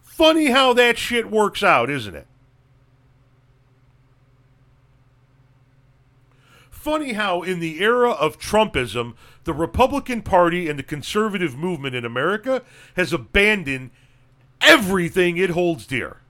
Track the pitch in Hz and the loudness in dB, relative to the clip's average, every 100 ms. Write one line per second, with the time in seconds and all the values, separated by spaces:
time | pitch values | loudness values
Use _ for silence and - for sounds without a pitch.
0 | _ - 320 320 302 254 262 240 240 233 | _ 2 4 4 2 4 4 4 4 2
1 | - 233 226 214 202 - 190 143 123 143 | -2 -4 -2 0 0 2 4 4 2 -4
2 | 104 76 - _ _ _ _ _ _ _ | -8 -14 -18 _ _ _ _ _ _ _
3 | _ _ _ _ _ _ _ _ _ _ | _ _ _ _ _ _ _ _ _ _
4 | _ _ _ _ _ _ _ _ _ _ | _ _ _ _ _ _ _ _ _ _
5 | _ _ _ _ _ _ _ _ _ _ | _ _ _ _ _ _ _ _ _ _
6 | _ _ _ _ _ _ _ - 302 311 | _ _ _ _ _ _ _ -12 -4 -4
7 | 277 214 208 180 175 180 165 156 208 247 | -4 -4 -2 -2 -2 -4 -6 -2 0 2
8 | 240 156 151 - - 214 214 139 123 120 | 2 2 -2 -4 -2 0 2 0 -4 -6
9 | 120 - - - - 147 165 - 262 277 | -8 -12 -20 -12 -8 -4 -4 2 2 0
10 | - 240 - 185 175 175 170 147 131 147 | -6 -8 2 4 4 2 -4 -8 -8 -10
11 | - 208 220 196 170 127 180 165 139 123 | -6 -2 -2 -2 -4 -4 -6 -4 -6 -6
12 | 117 120 156 208 254 262 - - - - | -6 -2 -2 -2 -4 -4 -6 -20 -12 -4
13 | 175 156 117 202 208 208 143 131 127 _ | -2 -4 -2 2 2 2 -4 -8 -10 _
14 | _ _ _ _ _ _ 269 320 190 196 | _ _ _ _ _ _ 6 6 4 0
15 | 170 185 175 170 185 165 175 160 - 127 | 0 0 0 0 -2 0 0 -2 -6 -6
16 | 78 - | -6 -12